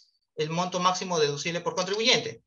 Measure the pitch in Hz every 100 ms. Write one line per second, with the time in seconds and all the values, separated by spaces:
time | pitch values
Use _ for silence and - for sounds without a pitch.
0 | _ _ _ - 156 165 180 180 180 180
1 | 190 170 147 143 175 170 165 185 180 208
2 | 240 180 - -